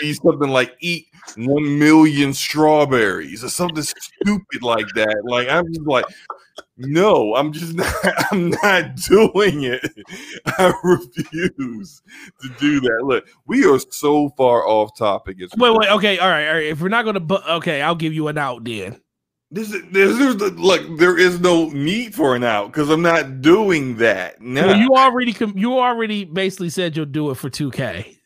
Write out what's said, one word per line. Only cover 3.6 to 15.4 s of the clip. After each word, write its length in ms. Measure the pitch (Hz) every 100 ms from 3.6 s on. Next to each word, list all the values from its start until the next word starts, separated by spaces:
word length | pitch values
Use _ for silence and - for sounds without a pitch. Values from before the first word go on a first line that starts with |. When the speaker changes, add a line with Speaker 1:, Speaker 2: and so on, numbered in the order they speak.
| 175 156
Speaker 1:
stupid 800 | 143 - - - 202 208 - 123
like 240 | 120 113 107 113
that. 260 | 107 107 107
Like, 220 | 123 123
I'm 180 | 156 170
just 160 | 165 151
like, 180 | 127 - - - - _ - - -
no, 580 | 131 156 202 165 107 113
I'm 180 | 151
just 200 | 156 165
<laughs> 20 | 165
not, 180 | - - 190 - -
I'm 180 | 202 175
not 460 | - 208 185 147 131
doing 680 | - 185 220 185 208 147
it. 220 | 131 123 - - 101 185 - - -
I 280 | - 185 170
refuse 1200 | 175 175 - - - 160 180 - 131 110 - - _ - - _
to 80 | 131 123
do 220 | 143 143
that. 180 | 127 113
Look, 240 | 135 120 - _ -
we 200 | 240 202
are 140 | 131 -
so 380 | - 147 147 147 -
far 300 | 127 120 85
off 300 | 107 107 -
topic. 400 | 110 95 -
It's 160 | 92